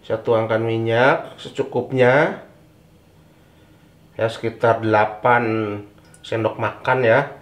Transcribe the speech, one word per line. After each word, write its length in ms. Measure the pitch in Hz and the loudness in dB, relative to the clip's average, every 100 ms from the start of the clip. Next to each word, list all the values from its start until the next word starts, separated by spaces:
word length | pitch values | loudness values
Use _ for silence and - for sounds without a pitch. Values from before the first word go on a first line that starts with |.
Saya 160 | - 110 | -6 -6
tuangkan 400 | - 113 113 110 | 0 0 2 0
minyak 800 | 113 113 113 113 131 160 - - | 0 -2 0 2 2 2 -4 -16
secukupnya. 1040 | - - 131 127 120 131 123 135 170 196 - _ _ _ _ _ _ _ _ _ _ _ _ _ _ _ _ - | -16 -8 -4 -4 -4 2 4 4 2 -4 -16 _ _ _ _ _ _ _ _ _ _ _ _ _ _ _ _ -6
Ya, 80 | 113 | -4
sekitar 560 | - 113 - 117 113 | -4 -10 -2 0 0
delapan 960 | 110 107 107 - 127 120 117 110 107 101 104 _ _ - - | 2 2 2 0 2 2 2 -2 -4 -8 -12 _ _ -20 -8
sendok 340 | 113 110 - | -4 -2 -2
makan 480 | 107 - - 131 120 | -6 -6 -2 0 4
ya. 240 | 120 143 - | 2 2 -10